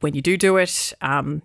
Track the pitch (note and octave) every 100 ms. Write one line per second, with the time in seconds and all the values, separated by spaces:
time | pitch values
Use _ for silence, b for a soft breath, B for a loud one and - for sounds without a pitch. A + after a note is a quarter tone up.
0 | D3+ C#3 D#3 F#3 G3 F#3+ F3+ - - -
1 | C3+ C#3+ C#3+ D3+